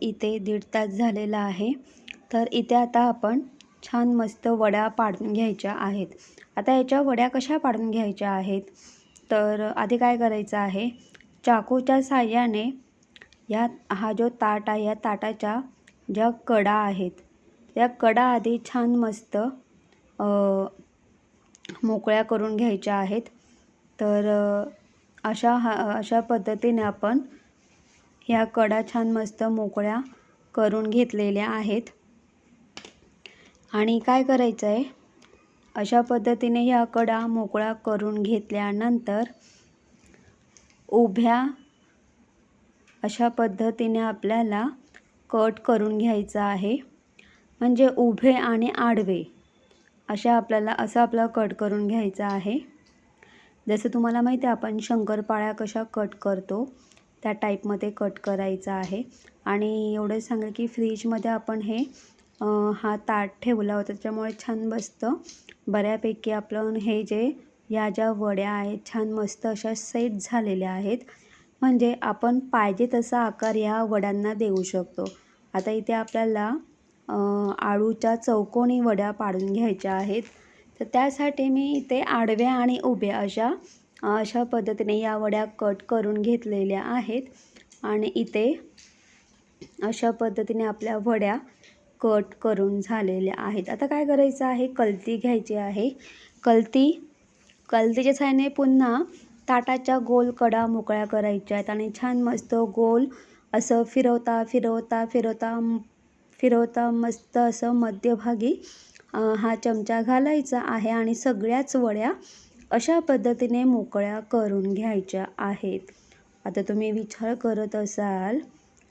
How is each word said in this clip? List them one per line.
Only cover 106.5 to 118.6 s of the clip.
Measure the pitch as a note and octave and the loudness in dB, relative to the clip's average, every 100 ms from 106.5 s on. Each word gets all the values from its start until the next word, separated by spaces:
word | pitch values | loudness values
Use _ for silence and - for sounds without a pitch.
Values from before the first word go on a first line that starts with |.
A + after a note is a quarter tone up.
| A#3 A#3 A#3+ A#3+ | 4 4 0 0
मस्त | A#3 A#3 A3 _ A#3+ | 2 0 -4 _ 2
असं | A#3+ A3+ A#3+ | 2 2 0
मध्यभागी, | A#3+ A3+ F#3+ A#3+ A3 A3+ A3 A#3+ F#4+ - - - - _ | 2 0 0 0 2 0 0 0 0 -6 -20 -20 -20 _
अ, | G#3+ A3 G#3+ | -2 0 0
हा | A3+ | 0
चमचा | A3 A#3+ A3 G#3 A3+ | 0 0 -2 -2 -2
घालायचा | A3+ B3+ C#4+ D4+ C4+ A#3+ | 2 2 4 2 0 -2
आहे | - A3+ A3 | -2 -2 0
आणि | A3+ A3+ | 0 0
सगळ्याच | A3+ C4 G3+ A3 B3+ C4+ C4 | 0 0 0 0 0 0 0
वड्या | A#3 G#3 B3 F#4+ - - - - - | 0 0 -2 -4 -12 -20 -20 -20 -2
अशा | A#3 D#4 E4 | 0 2 2
पद्धतीने | D#4+ B3+ A#3+ A#3+ A#3+ A#3+ | 2 2 0 0 0 2
मोकळ्या | B3+ A#3+ G3 G3+ G3+ G#3+ | 2 2 0 -2 -2 -4
करून | A3 A#3 G#3 G3 G3 | -2 -2 0 0 -2
घ्यायच्या | G3 A3 G3+ F#3+ F#3+ F#3+ - | -2 -2 -2 -2 -6 -6 -6
आहेत. | G3+ G3+ F#3+ F#3+ - - _ - _ _ | -6 -4 -6 -6 -10 -20 _ -20 _ _
आता | G3+ F#3+ | -6 -4
तुम्ही | G3 G#3+ A3 | -2 -2 -2
विचार | G#3+ G#3+ - A3+ | -2 -6 -6 -4
करत | A#3+ A#3 G#3+ G#3+ G#3+ | -2 -2 -2 -2 -4
असाल, | G3+ - G3+ F#3+ F#3+ C4+ - - | -4 -4 -2 -2 -2 -4 -6 -16